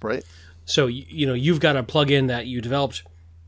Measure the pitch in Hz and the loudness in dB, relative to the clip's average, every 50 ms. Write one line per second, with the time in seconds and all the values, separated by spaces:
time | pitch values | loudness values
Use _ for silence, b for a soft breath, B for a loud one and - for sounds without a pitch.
0 | - - 127 - - B B B B B B B B - - 156 135 120 120 135 | -6 -4 -4 -4 -6 B B B B B B B B -2 0 0 2 0 -2 -6
1 | - - - 156 143 135 123 120 135 165 170 147 165 151 143 135 117 - - 156 | -10 -8 -4 -2 0 0 0 0 2 2 2 4 2 2 2 0 -2 0 2 2
2 | 143 139 143 139 131 127 120 117 113 127 127 123 117 120 135 143 139 127 - - | 2 4 4 2 2 2 -2 -4 -6 -6 -6 -6 -4 -2 -2 0 -2 -2 -4 -8
3 | - - - - - - - - - | -14 -16 -20 -20 -20 -20 -20 -20 -20